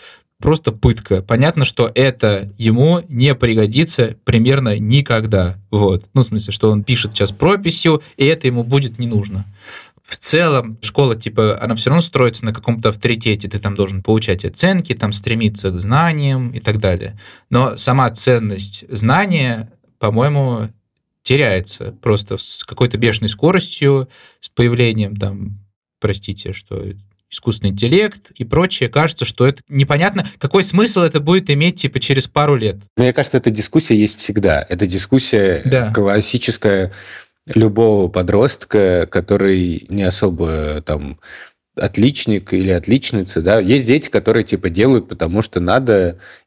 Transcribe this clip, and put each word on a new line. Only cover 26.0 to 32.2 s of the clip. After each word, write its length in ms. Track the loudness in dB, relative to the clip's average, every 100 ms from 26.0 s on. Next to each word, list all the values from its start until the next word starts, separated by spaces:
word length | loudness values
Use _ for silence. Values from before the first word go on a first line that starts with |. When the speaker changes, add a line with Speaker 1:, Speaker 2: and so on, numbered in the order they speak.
Speaker 1:
простите, 520 | -4 -4 -8 -12 -12
что 320 | -14 -12 -12 -12 -14 -20 _ _
искусственный 420 | -6 -4 -2 -4
интеллект 580 | -2 2 2 2 -4 _
и 100 | -12
прочее. 440 | -2 0 0 -2 -2
Кажется, 380 | 0 0 -2 -6
что 200 | 0 0
это 140 | 0 -4
непонятно, 580 | -2 0 2 0 -2 -6 -6
какой 260 | 0 0
смысл 360 | 2 2 2 2
это 200 | 2 2
будет 300 | 2 2 2
иметь, 280 | 2 0 0
типа, 220 | -4 -2
через 260 | 0 0